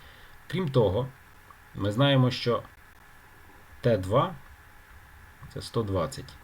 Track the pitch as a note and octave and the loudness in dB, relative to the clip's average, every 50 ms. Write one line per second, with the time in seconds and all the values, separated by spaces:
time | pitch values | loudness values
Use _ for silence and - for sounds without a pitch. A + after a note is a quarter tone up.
0 | - - - - - - - - - - C#3 F3+ F#3+ C#3 C3 B2+ G#2+ F#2+ F#2+ A2+ | -20 -20 -20 -20 -20 -20 -20 -20 -14 -8 -4 -4 -2 0 2 4 4 4 2 0
1 | C3 C3 - - - - - - - - - - - - - - G2 G#2 G#2 B2 | -2 -4 -8 -16 -20 -20 -20 -20 -20 -20 -20 -20 -20 -16 -10 -4 -4 -2 0 2
2 | C#3+ C#3+ C#3 C3 B2+ B2 B2 - - A#2+ A2+ - - - - - - - - - | 2 4 4 4 4 2 0 -2 -2 -2 -2 -2 -4 -10 -18 -20 -20 -20 -20 -20
3 | - - - - - - - - - - - - - - - - - A#2+ A2+ G2 | -20 -20 -20 -20 -20 -20 -20 -20 -20 -20 -20 -20 -20 -20 -10 -2 0 2 2 2
4 | F#2 F#2 G#2 C#3 E3 F#3 E3+ - - - - - - - - - - - - - | 0 0 2 2 2 0 -4 -10 -18 -20 -20 -20 -20 -20 -20 -20 -20 -20 -20 -20
5 | - - - - - - - - - - - - - - - A#2+ A2 G2+ F#2+ F#2 | -20 -20 -20 -20 -20 -20 -20 -20 -20 -16 -14 -12 -12 -8 -4 -4 -4 -2 -2 -2
6 | D#2+ - - - - - - - | -2 -4 -6 -10 -16 -16 -18 -20